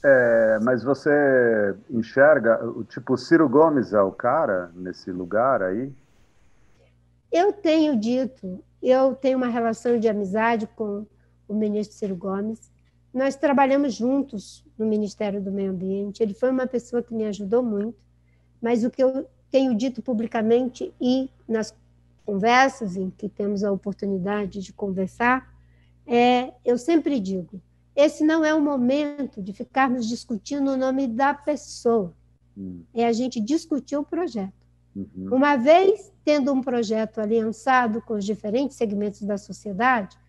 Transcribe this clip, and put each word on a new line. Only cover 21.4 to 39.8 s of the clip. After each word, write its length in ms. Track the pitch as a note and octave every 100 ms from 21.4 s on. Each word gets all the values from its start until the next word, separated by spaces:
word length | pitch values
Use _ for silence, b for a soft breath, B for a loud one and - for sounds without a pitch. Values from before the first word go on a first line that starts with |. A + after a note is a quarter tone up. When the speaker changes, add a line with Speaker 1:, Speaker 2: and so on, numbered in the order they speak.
| -
Speaker 2:
nas 280 | A3 G#3+ _ _ _ _ _
conversas 720 | - G3 A3 B3 C4+ C4 G#3+ F3+
em 140 | F#3
que 180 | - G#3
temos 360 | _ G3+ G3+
a 80 | G3+
oportunidade 880 | G3 G#3 F#3+ G3+ G3 F3+ G#3 G3+ G3+
de 100 | F#3
conversar, 800 | - G3+ F#3+ F#3 - A#3+ B3+ - - _ _ _ _ -
é, 480 | A#3+ B3 B3 B3+ -
eu 140 | - A#3+
sempre 420 | A#3+ E4+ D4 C#4+
digo, 400 | F#3 F#3+ E3 G3 _ _ _ -
esse 300 | D4 D4 D4+
não 180 | D#4+
é 100 | D#4
o 80 | D#4
momento 800 | D4 C#4+ A#3+ C#4 D4 D4 C4 -
de 120 | F#3+
ficarmos 540 | G3 A#3+ - C4 B3+ A3
discutindo 640 | A#3 - G#3+ - C#4+ C#4
o 60 | C4+
nome 300 | C4 C4 C#4
da 260 | A3+ C#4
pessoa. 800 | C#4 - D4 - - A#3+ A#3 F3+ - _ _ _ -
Speaker 1:
Hum. 260 | F#3+ F3+ E3+
Speaker 2:
É 140 | A3+ A#3
a 60 |
gente 260 | A#3 C4 B3
discutir 560 | G#3 D#4+ - C#4+ - C#4+
o 80 |
projeto. 500 | D4 E4 F4 A3+ G3 - _ _ _
Speaker 1:
Uhum. 360 | G3 - F#3 -
Speaker 2:
Uma 240 | B3+ C#4+ C#4+
vez 560 | B3 E4+ F#4+ G#4+ - _
tendo 280 | - D4 C4
um 100 | C4+
projeto 580 | B3+ A#3+ G#3+ A3 A3 A3
aliançado 800 | G#3 A3+ A3 G#3+ - B3+ B3 A3
com 140 | - G#3+
os 100 | G3
diferentes 500 | G#3 G#3+ A3+ C#4 -
segmentos 460 | A3+ G3+ G#3 G3
da 160 | G3+ G3+
sociedade 800 | - F#3+ G#3+ F#3+